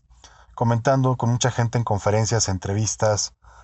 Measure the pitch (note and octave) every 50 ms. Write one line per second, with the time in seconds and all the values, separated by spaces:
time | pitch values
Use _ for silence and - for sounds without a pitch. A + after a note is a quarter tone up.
0 | _ _ - _ - - - - - - - - A#2+ A#2 A#2 A#2 A2 C#3 C3+ C3+
1 | C3 C3 B2+ - A#2+ A#2 A#2+ A#2+ - B2 - - A#2 A2+ - A#2+ A2+ - G#2+ F#2+
2 | - G2+ G#2 A2 A2+ G2+ A#2 G#2+ - - F#2+ F2+ - G2 G2 G#2+ G#2+ G2+ - -
3 | A2 G#2+ G#2 G2 - - - _ _ - - -